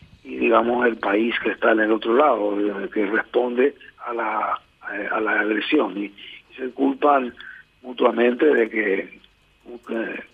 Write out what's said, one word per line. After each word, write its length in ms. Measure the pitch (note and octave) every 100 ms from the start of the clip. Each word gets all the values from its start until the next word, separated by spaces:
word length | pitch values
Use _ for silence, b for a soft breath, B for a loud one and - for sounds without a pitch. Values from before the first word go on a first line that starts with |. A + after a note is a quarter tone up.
| - -
y, 140 | C3+ -
digamos, 500 | A#2+ A2+ A#2+ A#2+ A#2+
el 100 | A2+
país 380 | G#2 G#2 A#2 A2+
que 100 | A2+
está 200 | G2 A2+
en 80 | A2
el 120 | G#2+
otro 220 | A2 A2+
lado, 460 | A#2+ D3+ A2+ G#2 G2+
eh, 300 | G#2 G2 G2
que 140 | A2 G2
responde 680 | A2+ - B2 B2 A#2+ C#3 - B _ -
a 60 |
la, 480 | A#2 A2 G#2+ A2+ - - _
a, 340 | - - - G#2+
a 40 |
la 200 | A2 G#2
agresión. 560 | G#2 G#2+ - D3+ G#2+ F#2+
Y, 80 |
y 500 | G#2 - - - _ -
se 120 | C3
culpan 640 | A#2+ C3+ C3+ D3 C#3 B2 - B B B _
mutuamente 640 | B2+ B2 B2 A2+ B2 B2
de 240 | D#3 B2 A2
que, 520 | A2 G#2 F#2+ - - _ _ _ _ - A#2+ -
que, 360 | A2+ G#2 - -